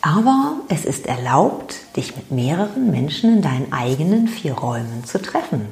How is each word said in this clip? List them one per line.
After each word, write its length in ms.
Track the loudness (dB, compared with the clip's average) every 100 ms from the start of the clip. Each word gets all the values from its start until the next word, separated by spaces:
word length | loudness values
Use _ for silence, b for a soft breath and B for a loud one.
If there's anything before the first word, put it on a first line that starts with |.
Aber 520 | 4 4 4 4 2 -4 -2
es 160 | -2
ist 220 | -2 -4 -4
erlaubt, 680 | -4 0 2 2 0 -10 -14 -8 -8
dich 200 | -8 -10
mit 160 | -4
mehreren 580 | -2 0 0 -2 0 0
Menschen 460 | 2 0 2 4 6
in 40 |
deinen 320 | 4 0 -2
eigenen 540 | -2 -2 0 2 4 2
vier 280 | 0 -4
Räumen 500 | -2 -2 -4 -6 -8
zu 180 | -6 -6
treffen. 440 | -2 -4 -2 -4 -4